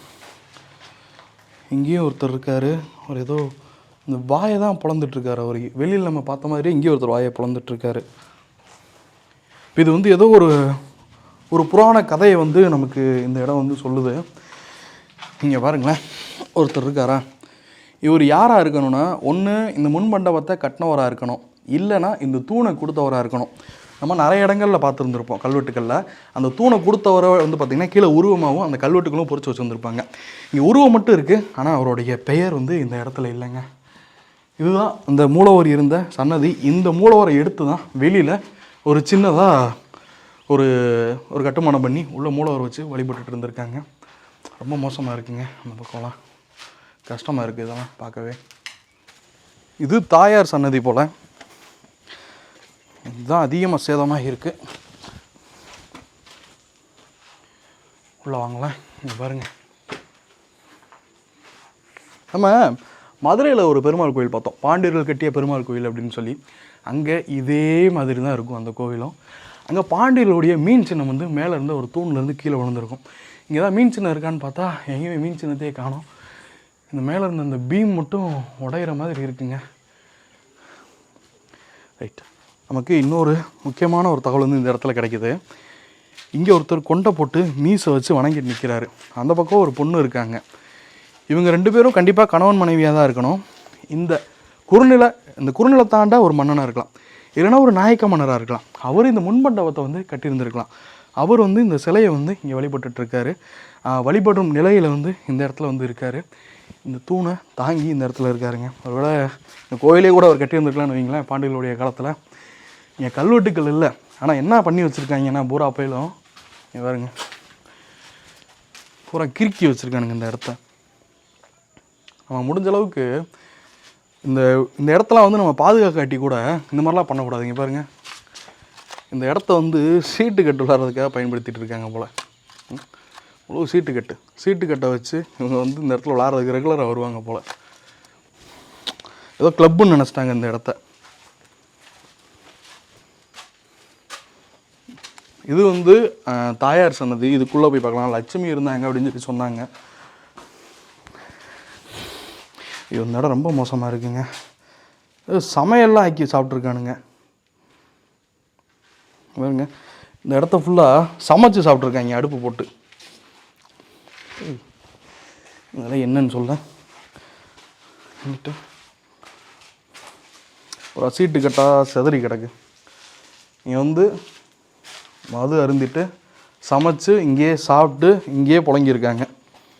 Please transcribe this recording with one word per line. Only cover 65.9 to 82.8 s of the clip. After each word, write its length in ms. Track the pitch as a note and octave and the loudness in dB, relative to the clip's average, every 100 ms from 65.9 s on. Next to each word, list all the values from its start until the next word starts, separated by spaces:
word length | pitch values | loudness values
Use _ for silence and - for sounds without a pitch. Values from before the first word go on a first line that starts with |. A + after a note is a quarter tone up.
அப்படின்னு 260 | A#2 A#2 A2+ | -8 -10 -10
சொல்லி. 180 | A2+ C#3+ - _ - _ - | -10 -12 -16 _ -20 _ -10
அங்க 200 | C3+ D3+ E3 - C#3 | -6 -4 -4 -4 -8
இதே 320 | C3 D3 D#3 D#3+ F#3 F3+ | -2 -2 0 2 0 0
மாதிரி 220 | C3+ B2+ | -4 -4
தான் 100 | C3 C3 | -4 -6
இருக்கும் 220 | A#2+ A#2+ | -8 -12
அந்த 100 | A2+ A2 | -12 -10
கோவிலும். 360 | B2 A#2 B2+ F3+ _ - - - - | -10 -8 -12 -16 _ -20 -20 -20 -8
அங்க 140 | F3 F#3 | -6 -4
பாண்டியர்களுடைய 640 | E3+ B3 B3+ A3 E3+ D#3+ E3+ | -2 2 2 4 2 2 0
மீன் 240 | D#3+ B3 F#3+ | 2 2 2
சின்னம் 240 | E3 C3+ | -4 -4
வந்து 140 | C3+ F3 D3 | -6 -6 -6
மேல 120 | E3 E3 | -4 -4
இருந்து 200 | C#3 D3+ | -4 -6
ஒரு 60 | B2 | -6
தூண்ல 240 | E3 F3 C#3 | -8 -4 -4
இருந்து 220 | C3+ C#3+ | -4 -6
கீழே 160 | D3+ C#3 | -6 -4
விழுந்திருக்கும். 460 | B2 A#2+ A2+ C3 - - - - _ | -4 -6 -10 -14 -18 -20 -20 -20 _
இங்க 120 | D3+ | -2
தான் 140 | G3 G3 | -2 2
மீன் 180 | B3 | 2
சின்னம் 180 | A#3 F#3+ | 0 -4
இருக்கான்னு 300 | D#3 D#3+ D#3+ C#3 | -4 -6 -8 -8
பார்த்தா, 200 | C#3 F#3 D#3+ - | -8 -8 -8 -10
எங்கேயுமே 260 | C3+ E3+ E3 | -8 -6 -6
மீன் 160 | D#3+ E3+ | -6 -8
சின்னத்தையே 300 | D#3 C#3+ D3 C3+ | -8 -8 -8 -10
காணோம். 260 | B2+ C#3 D#3 _ - - - _ _ _ _ | -10 -12 -16 _ -20 -20 -20 _ _ _ _
இந்த 120 | C#3+ C3 | -8 -6
மேல 100 | F3 G3 | -4 -4
இருந்த 200 | E3 C#3+ | -6 -6
அந்த 100 | B2+ B2 | -6 -4
பீம் 240 | F3+ G#3+ F#3 | -2 0 -2
மட்டும் 260 | D3+ G3 F#3 C#3+ B2 - C3 | -4 -6 -6 -8 -10 -12 -10
உடையிற 240 | D#3+ E3+ D3 | -8 -6 -6
மாதிரி 200 | D#3+ C#3 C3+ | -8 -8 -10
இருக்குங்க. 300 | B2+ B2+ C3 - _ _ _ _ _ _ _ _ _ _ - _ _ _ _ _ _ _ _ _ _ _ _ | -10 -10 -10 -14 _ _ _ _ _ _ _ _ _ _ -20 _ _ _ _ _ _ _ _ _ _ _ _
ரைட், 220 | G2+ - _ _ _ _ _ | -20 -20 _ _ _ _ _
நமக்கு 220 | C3 | -8